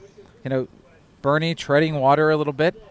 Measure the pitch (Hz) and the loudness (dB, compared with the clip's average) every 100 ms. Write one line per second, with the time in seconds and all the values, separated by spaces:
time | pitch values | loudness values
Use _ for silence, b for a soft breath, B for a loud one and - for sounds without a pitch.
0 | - - - _ 131 131 127 - - _ | -20 -20 -20 _ -6 -4 -6 -14 -20 _
1 | _ _ 139 151 165 160 - 143 160 151 | _ _ -2 0 -2 -6 0 2 2 0
2 | 131 147 156 151 151 139 165 - - | 2 2 2 0 -2 -2 -2 -2 -20